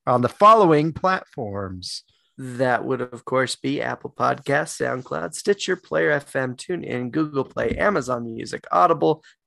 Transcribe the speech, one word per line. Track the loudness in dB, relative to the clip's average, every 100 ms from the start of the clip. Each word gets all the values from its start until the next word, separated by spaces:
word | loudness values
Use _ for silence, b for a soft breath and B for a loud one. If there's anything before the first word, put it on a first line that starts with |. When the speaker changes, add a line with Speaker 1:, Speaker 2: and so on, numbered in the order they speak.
| 0
Speaker 1:
on | 2
the | 2
following | 6 8 8 8 6 2
platforms. | 0 -2 -2 -6 -10 -8 -6 -8 -8 -12 -14 -16 _ _ -16
Speaker 2:
That | -12 -2 0 0
would, | 0 -4
of | -6 -10
course, | -4 -2 -2 -4
be | -4 -4
Apple | -4 -6 -10 -2
Podcasts, | 0 0 -2 -2 -2 -6
SoundCloud, | -4 -6 -8 -8 -8
Stitcher, | -4 -2 -2 -2 -6
Player | -2 0 2
F | 0 -2
M, | -4 -4 -6
TuneIn, | -8 -8 -6 -6 -4
Google | -4 -2 -4
Play, | -4 -4 -4 0
Amazon | 0 0 -2 -4 -6
Music, | -10 -8 -10 0
Audible, | 2 4 4 2 0 b b